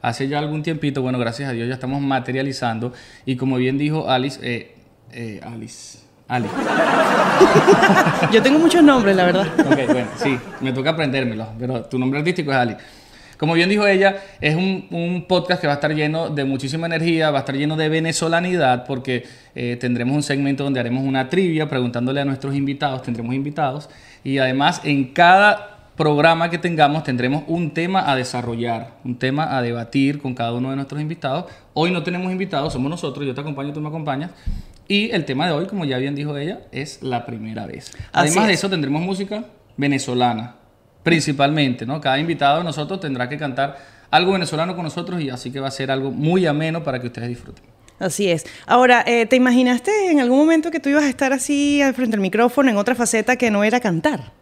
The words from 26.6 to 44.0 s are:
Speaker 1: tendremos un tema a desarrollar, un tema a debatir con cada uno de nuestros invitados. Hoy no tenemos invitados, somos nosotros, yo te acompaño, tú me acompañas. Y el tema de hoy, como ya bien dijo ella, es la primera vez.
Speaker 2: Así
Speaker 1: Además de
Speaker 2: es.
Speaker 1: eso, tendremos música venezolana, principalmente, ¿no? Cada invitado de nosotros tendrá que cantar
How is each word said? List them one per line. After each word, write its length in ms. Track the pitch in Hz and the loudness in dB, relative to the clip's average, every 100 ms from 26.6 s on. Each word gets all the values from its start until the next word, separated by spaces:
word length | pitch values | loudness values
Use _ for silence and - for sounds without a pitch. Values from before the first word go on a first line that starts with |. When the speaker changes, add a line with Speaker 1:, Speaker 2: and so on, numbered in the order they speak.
| 175 160 147 151 | -2 4 4 4
Speaker 1:
tendremos 400 | 147 123 123 147 - | -2 -2 0 -2 -2
un 240 | 170 165 | -2 -2
tema 380 | 165 175 190 156 | -2 0 0 2
a 40 | 131 | 0
desarrollar, 840 | 127 127 113 117 120 113 - - | -2 -6 -6 -4 -4 -4 -8 -12
un 140 | 123 120 | -10 -4
tema 400 | 131 143 156 135 | -2 -2 -2 -2
a 60 | |
debatir 580 | 120 117 117 139 139 143 | -2 -4 -2 0 0 0
con 140 | 135 123 | -6 -4
cada 180 | 117 | -4
uno 160 | 120 131 | -2 -4
de 60 | 135 | -4
nuestros 260 | 135 147 | -6 -6
invitados. 440 | 151 170 139 143 180 - _ | -6 -6 -4 -4 -6 -18 _
Hoy 160 | - 170 | -2 0
no 140 | 180 | 0
tenemos 280 | 175 180 185 | -2 -4 -4
invitados, 400 | 185 190 139 151 | -4 -4 -2 -4
somos 140 | 135 135 | -2 -4
nosotros, 340 | 170 156 139 143 | -4 -6 -6 -6
yo 80 | |
te 80 | 127 | -6
acompaño, 320 | 147 135 143 | -8 -8 -8
tú 80 | 151 | -8
me 60 | 151 | -8
acompañas. 420 | 160 147 135 170 - - - - - - | -8 -6 -6 -6 -8 -6 -6 -10 -20 0
Y 220 | 202 220 | 0 2
el 160 | 220 147 | -2 -2
tema 220 | 131 175 | -2 0
de 60 | |
hoy, 120 | 151 185 | -2 -4
como 200 | 202 151 | -4 -4
ya 120 | 127 | -2
bien 160 | 135 | -4
dijo 240 | 143 147 143 | -4 -6 -6
ella, 220 | 151 214 - | -6 -8 -10
es 300 | 127 147 - | -10 -10 -10
la 240 | 131 123 120 | -6 -6 -6
primera 400 | 113 110 110 98 | -10 -8 -10 -10
vez. 240 | - - - - | -12 -16 -18 -4
Speaker 2:
Así 160 | - 160 | 0 2
Speaker 1:
Además 160 | 180 220 | 4 2
de 80 | |
Speaker 2:
es. 60 | 175 | 2
Speaker 1:
eso, 100 | 196 | 0
tendremos 320 | 185 139 147 | -2 0 -2
música 440 | 180 190 202 214 233 - _ - | -2 -4 -4 -8 -10 -18 _ -4
venezolana, 840 | 143 135 127 123 123 110 113 - _ _ _ _ | 0 0 0 0 2 0 -8 -16 _ _ _ _
principalmente, 840 | - 170 156 139 139 156 139 123 113 | 2 2 2 0 0 2 0 0 -4
¿no? 160 | 151 | -4
Cada 180 | 147 135 | 0 0
invitado 400 | 165 165 143 156 | 0 2 2 2
de 40 | 175 | -2
nosotros 340 | 147 151 190 | -6 -6 -6
tendrá 300 | 160 127 123 | -6 -4 -4
que 80 | 147 | -4
cantar 400 | 151 127 139 - - - | -6 -2 -4 -6 -20 -20